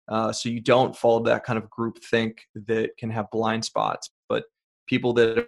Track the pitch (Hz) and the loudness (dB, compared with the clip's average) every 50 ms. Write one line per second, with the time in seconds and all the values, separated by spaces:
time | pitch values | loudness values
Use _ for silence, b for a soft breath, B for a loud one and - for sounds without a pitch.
0 | _ - 110 110 110 110 117 - - 120 117 117 110 127 120 127 131 120 120 - | _ -6 -4 -2 -2 -2 -4 -4 -6 -6 -6 -2 2 4 4 4 4 2 0 0
1 | - 117 117 117 117 117 117 110 - - 117 110 107 - - - 117 113 - - | 2 4 4 4 2 2 0 0 0 -2 -4 -4 -4 -6 -6 -6 -6 -6 -6 -10
2 | - - - 113 113 113 113 - - _ - 107 104 110 113 110 110 113 - - | -4 -2 0 0 0 -2 -6 -10 -18 _ -18 -10 -6 -2 -2 -2 -2 -4 -6 -8
3 | 120 110 110 113 104 - - 110 113 110 110 113 113 - - 110 107 - - - | -8 -6 -6 -6 -6 -4 -4 -2 0 0 -2 -2 -4 -4 -4 -2 -2 -2 -4 -6
4 | - - _ _ _ - 113 113 - - _ _ _ _ _ _ _ - 131 127 | -10 -16 _ _ _ -4 -4 -4 -4 -8 _ _ _ _ _ _ _ -4 -2 -2
5 | 131 123 117 120 117 113 110 117 117 | 0 2 4 4 4 4 2 0 -4